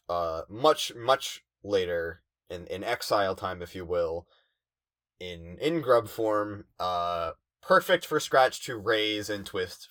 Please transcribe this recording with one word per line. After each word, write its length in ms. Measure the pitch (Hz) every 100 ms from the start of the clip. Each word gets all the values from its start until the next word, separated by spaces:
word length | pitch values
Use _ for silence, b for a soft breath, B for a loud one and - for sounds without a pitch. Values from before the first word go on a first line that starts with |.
| -
uh, 340 | 87 82 80 -
much, 440 | 107 151 151 - 120
much 480 | 117 135 - - - _
later, 580 | 98 101 87 85 82 85 _ _ -
in, 180 | 87 85
in 160 | 92
exile 520 | 98 123 - 110 95 95
time, 260 | 95 90
if 120 | 87 92
you 100 | 85
will, 420 | 87 85 82 - _ _ _ _ _ _ _ _ _
in, 380 | 90 85 85 90
in 220 | 143 165
grub 260 | 127 120 110
form, 580 | - 110 107 104 101 - -
uh, 520 | 90 87 87 85 82 - _ _
perfect 440 | - 185 - 175 -
for 140 | 156
Scratch 440 | - 139 131 - -
to 120 | 113
raise 520 | 98 110 107 107 104
and 160 | 104 98
twist 420 | 98 90 - -